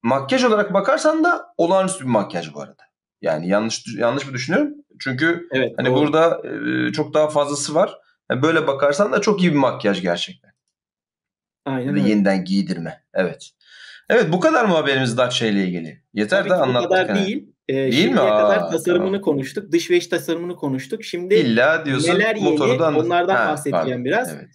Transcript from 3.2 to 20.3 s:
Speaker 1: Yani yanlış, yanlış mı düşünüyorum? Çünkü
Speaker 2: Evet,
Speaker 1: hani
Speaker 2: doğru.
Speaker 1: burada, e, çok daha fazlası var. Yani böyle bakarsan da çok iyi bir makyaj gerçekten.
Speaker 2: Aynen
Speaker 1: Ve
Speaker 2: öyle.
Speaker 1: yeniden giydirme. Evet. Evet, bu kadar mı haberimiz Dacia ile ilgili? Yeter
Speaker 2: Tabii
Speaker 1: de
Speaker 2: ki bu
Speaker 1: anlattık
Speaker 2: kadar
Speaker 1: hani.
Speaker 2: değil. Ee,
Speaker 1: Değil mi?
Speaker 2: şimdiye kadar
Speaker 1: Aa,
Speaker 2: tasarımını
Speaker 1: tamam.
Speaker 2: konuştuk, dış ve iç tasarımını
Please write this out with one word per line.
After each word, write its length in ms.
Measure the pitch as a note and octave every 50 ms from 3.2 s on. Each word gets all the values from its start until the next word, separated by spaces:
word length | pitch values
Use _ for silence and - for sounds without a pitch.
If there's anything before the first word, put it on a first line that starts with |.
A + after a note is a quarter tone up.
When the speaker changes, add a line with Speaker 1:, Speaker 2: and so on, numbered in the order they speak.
Speaker 1:
Yani 260 | - E2 D#2+ D#2 E2+
yanlış, 380 | F2+ F#2+ G#2 A2 A2+ A2+ - - A#2 A#2
yanlış 300 | G2 A#2 - C3+ C#3 C#3
mı 60 | C#3 C3
düşünüyorum? 400 | B2+ B2+ C3+ F3+ C4+ D4+ D4 - - _ _ _ _
Çünkü 480 | - C3+ B2+ B2+ D#3 E3+ E3+ F3 - -
Speaker 2:
Evet, 220 | - C3 C3 A#2 -
Speaker 1:
hani 100 | - B2+ B2+
Speaker 2:
doğru. 60 | B2+ C#3+
Speaker 1:
burada, 420 | D3+ D3 D3 D#3+ E3 E3+ - - - - - A2 A#2 A#2+ B2+ B2+ B2 B2
e, 20 |
çok 220 | A#2+ D3+ D3 B2+ D3+
daha 160 | D3+ D#3 D3+
fazlası 460 | D3+ D3 C#3+ C#3 D3 C#3 - - D3+
var. 220 | E3 G3 G3+ - - _ _ _ _ _ _
Yani 100 | B2 B2+
böyle 260 | C3+ D#3+ E3 D#3+ D3
bakarsan 440 | - C3+ C3+ C#3+ C#3+ C#3+ C#3+ D#3 B2+
da 100 | C3 C#3+
çok 200 | C#3 G#3+ G3+ F3+
iyi 100 | F3+ F3
bir 60 | D3+
makyaj 440 | C#3+ C3+ A#2+ - - - G2+ G2 F2+
gerçekten. 500 | F2+ F2+ E2+ - - - - _ _ _ _ _ _ _ _ _ _ _ _ _ _ _ _ _ _ _ _ _ _ _ _ _ _
Speaker 2:
Aynen 300 | C#3 C3+ B2+ B2 C#3 -
Speaker 1:
Ve 40 | G2+
Speaker 2:
öyle. 100 | G2 G#2
Speaker 1:
yeniden 360 | G#2+ G#2 F#2+ G2 F#2+ F#2+ F2+
giydirme. 580 | F2+ F#2+ G2+ F#2 D#2 F2+ E2+ E2 D#2 - _ _ _ -
Evet. 360 | F#2+ F#2 E2+ D#2+ - - - _ _ _ - - - - - - - _ _
Evet, 160 | - B3 A3 D#3
bu 80 | E3+ F3+
kadar 260 | - D#4+ D#4+ C4 A#3
mı 80 | G#3 E3+
haberimiz 440 | D#3 D3 C#3 C#3 C3+ C3 A#2+ A2+
Dacia 300 | A#2+ B2 A#2+ - - A#2
ile 160 | A2 G2+ G2+ F#2+
ilgili? 380 | F#2 F2 F2 E2 D#2 - _ _ _ _
Yeter 260 | G2+ G#2 G#2 F#3 G3
Speaker 2:
Tabii 100 | F#3+ -
Speaker 1:
de 40 | F#3
Speaker 2:
ki 60 | F3
bu 40 | C#3+
Speaker 1:
anlattık 260 | B2+ B2+ A#2+ A#2+ -
Speaker 2:
kadar 160 | F#3 F#3 F3+ -
Speaker 1:
hani. 160 | - G3+ G3
Speaker 2:
değil. 200 | F#3+ A#3 D4+ - - _ _ _ -
Ee, 40 | C3+
Speaker 1:
Değil 180 | C3+ C3+ C3
mi? 20 | A2+
Speaker 2:
şimdiye 200 | C#3 F#3+ - C4+
kadar 420 | F#3 B2+ A2 G#2+ G#2+ G#2+ G#2 G2
Speaker 1:
Aa, 120 | F2+ E2+ E2
Speaker 2:
tasarımını 360 | D#3+ D#3+ - F3 F3+ F3 G3
Speaker 1:
tamam. 160 | F#3+ G3 G3+
Speaker 2:
konuştuk, 500 | G3+ - D3 C#3 C3 C#3 - G#3 G#3 D#3
dış 200 | D3+ E3+ E3 -
ve 60 | F3+
iç 100 | F3 F3
tasarımını 480 | - F3+ D#3+ - -